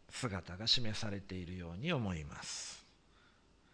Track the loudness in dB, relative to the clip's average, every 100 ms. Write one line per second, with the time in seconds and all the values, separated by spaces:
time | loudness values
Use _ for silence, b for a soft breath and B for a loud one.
0 | -14 -2 0 0 -4 -2 4 6 6 2
1 | 0 -2 -4 -4 -4 -4 -4 -2 2 2
2 | 2 0 -2 -6 -6 -6 -8 -10 -18 -20
3 | -20 b b b b -20 b